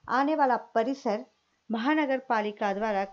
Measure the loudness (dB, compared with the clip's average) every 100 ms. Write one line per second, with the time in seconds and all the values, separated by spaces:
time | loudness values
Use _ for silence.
0 | -4 0 0 2 2 2 0 0 0 -2
1 | -4 -4 -6 _ _ _ -6 -2 0 0
2 | 0 -2 0 -2 -2 -2 -2 -2 0 -2
3 | -2